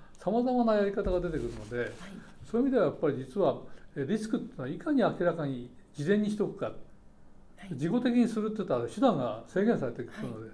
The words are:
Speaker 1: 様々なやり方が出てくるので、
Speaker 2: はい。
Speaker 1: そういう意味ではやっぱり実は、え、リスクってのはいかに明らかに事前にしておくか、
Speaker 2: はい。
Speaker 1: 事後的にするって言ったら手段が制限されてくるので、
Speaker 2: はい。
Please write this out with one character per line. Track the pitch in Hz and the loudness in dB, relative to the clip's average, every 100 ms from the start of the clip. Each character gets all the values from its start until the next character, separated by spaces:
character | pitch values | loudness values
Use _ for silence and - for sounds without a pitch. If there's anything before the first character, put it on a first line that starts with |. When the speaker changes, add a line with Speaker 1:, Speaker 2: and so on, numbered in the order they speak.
| - - | -20 -6
Speaker 1:
様 | 180 226 | 0 2
々 | 254 247 | 2 2
な | 226 | 4
や | 208 | 4
り | 196 | 2
方 | 196 190 | 0 0
が | 180 | 0
出 | 170 | 0
て | 151 | -2
く | |
る | 117 | -4
の | 113 107 | -6 -6
で、 | 120 | -4
Speaker 2:
は | |
い。 | 110 - 190 196 - - | -4 -6 -14 -14 -16 -16
Speaker 1:
そ | - 233 | -4 0
う | |
い | |
う | 269 | 4
意 | |
味 | |
で | 254 | 4
は | 151 | 2
や | |
っ | - | 2
ぱ | 156 | 0
り | 120 | 0
実 | 131 196 | -4 0
は、 | 160 - - - - 147 | 2 0 -6 -14 -12 -6
え、 | 135 | -2
リ | 214 | -2
ス | - | 0
ク | 156 | -4
っ | |
て | - - | -4 -8
の | |
は | 127 | -8
い | 175 | -4
か | 330 | 0
に | 277 | 2
明 | 175 - | 2 2
ら | 175 | 0
か | 165 143 | 0 -2
に | 127 123 - - | -4 -8 -16 -16
事 | - | -4
前 | 147 208 | 2 2
に | 208 | 2
し | - | 0
て | |
お | 185 | -2
く | - | -2
か、 | 113 | -6
Speaker 2:
は | - - - - - - - - - 196 | -6 -14 -16 -20 -20 -20 -20 -20 -16 -10
い。 | 131 | -4
Speaker 1:
事 | 160 | 0
後 | 240 | 2
的 | 247 | 4
に | 240 226 | 4 4
す | 220 | 2
る | 214 | -2
っ | |
て | 214 | -2
言 | 180 | 0
っ | |
た | 123 | 0
ら | 117 | 0
手 | - | 4
段 | 254 160 | 4 4
が | 120 110 - | 0 -4 -2
制 | 180 | 2
限 | 220 170 | 4 4
さ | 131 | 0
れ | |
て | - | -4
く | 123 - | -8 -8
る | 131 | -8
の | 113 | -8
で、 | |
Speaker 2:
は | |
い。 | 110 | -12